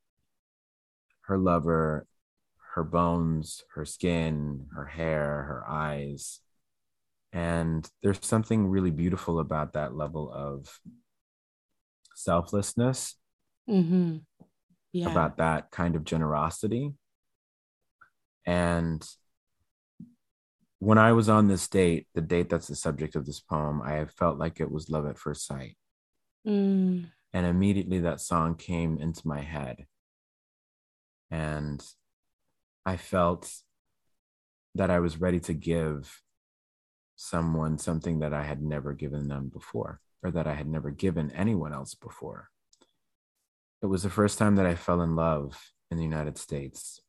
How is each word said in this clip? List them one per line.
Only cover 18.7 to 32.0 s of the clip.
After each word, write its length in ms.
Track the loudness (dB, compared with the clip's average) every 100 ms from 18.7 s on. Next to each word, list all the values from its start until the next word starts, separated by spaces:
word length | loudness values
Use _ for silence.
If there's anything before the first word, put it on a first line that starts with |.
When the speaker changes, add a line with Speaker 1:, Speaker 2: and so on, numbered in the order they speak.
| 2 0 -2 -8 -18 _ _ _ _ _ _ _ -20 -20 _ _ _ _ _ _ _
Speaker 1:
when 220 | 6 10
I 140 | 10
was 140 | 8 8
on 200 | 8 8
this 200 | 6 2
date, 400 | 4 6 4 0
the 80 | -4
date 280 | 2 2 2
that's 180 | 0 -2
the 80 | -4
subject 400 | -4 -2 -4 -4
of 100 | -6
this 140 | -10
poem, 420 | -4 -2 0 -2
I 120 | -2
have 180 | -4 -4
felt 260 | 0 0 2
like 220 | -4 -2
it 120 | -4
was 200 | -4 -4
love 160 | -2 -4
at 100 | -6
first 300 | -8 -8 -8
sight. 280 | -10 -12 -18 _ _ _ _ _ _ -2
Speaker 2:
Mm. 640 | 2 2 4 2 0 -6 _ _
Speaker 1:
And 120 | -2 2
immediately 540 | 4 4 2 0 0
that 200 | 0 -2
song 320 | 0 2 2 -2
came 440 | -4 -2 -2 -2
into 280 | -4 -4 -6
my 140 | -6
head. 460 | -6 -8 -8 -12 -18 _ _ _ _ _ _ _ _ _ _ _ _ _ _
And 520 | -6 -4 -4 -6 -8 -12 -20